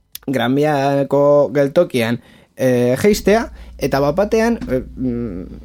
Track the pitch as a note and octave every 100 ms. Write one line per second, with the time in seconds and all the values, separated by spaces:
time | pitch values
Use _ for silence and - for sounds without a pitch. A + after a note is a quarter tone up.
0 | _ - - B2+ A#2+ C#3 D3+ C#3+ C#3 C#3
1 | C3 C#3 C#3+ D3 A#2+ C#3 C#3 F3 F3 B2
2 | A2+ A#2 - - _ - C3 B2 B2 C3
3 | G#3 G#3 F#3+ A3 D#4 - - - C#3 C3+
4 | C#3+ E3+ G#3 A3 A#3 A#3 - B2+ - -
5 | B2+ A#2+ A#2 F2+ E2+ -